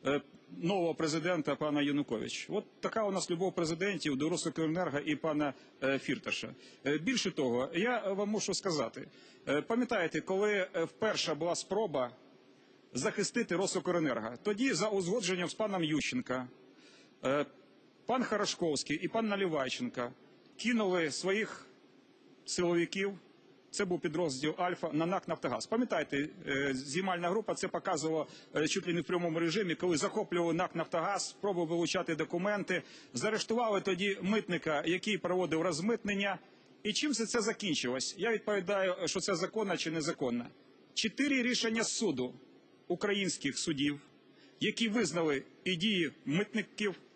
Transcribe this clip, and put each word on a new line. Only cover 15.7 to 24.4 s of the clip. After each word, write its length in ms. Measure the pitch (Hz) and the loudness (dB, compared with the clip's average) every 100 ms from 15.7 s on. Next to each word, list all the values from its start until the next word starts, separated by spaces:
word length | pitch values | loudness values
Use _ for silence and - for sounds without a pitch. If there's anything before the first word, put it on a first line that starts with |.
| 190 | 0
Ющенка, 640 | 156 151 - 123 - 127 127 - - - - - - - 131 | 2 2 0 -2 -2 -4 -4 -14 -20 -20 -20 -20 -20 -4 2
е, 200 | 143 139 - - - - - - | 2 0 -6 -20 -20 -20 -14 -2
пан 180 | 254 | 0
Хорошковський 760 | 226 214 202 - 175 139 - 156 | 2 0 0 0 0 0 -2 -2
і 100 | 170 | 0
пан 200 | 226 220 | 0 0
Наливайченко 840 | 196 190 156 131 - 123 127 123 131 - - - - | 0 0 0 0 -2 -4 -2 -6 -6 -20 -20 -20 -6
кинули 540 | 220 233 202 180 156 | 0 2 4 4 2
своїх 540 | 131 180 202 208 - - - - - - - - - - | 0 0 0 -2 -8 -16 -20 -20 -20 -20 -20 -20 -18 -6
силовиків, 680 | - 175 170 165 190 196 190 - - - - - | 0 2 2 2 0 -4 -4 -16 -20 -20 -20 -12
це 120 | - 196 | -2 0
був 140 | 180 | 0
підрозділ 540 | 170 156 170 131 | 0 0 0 0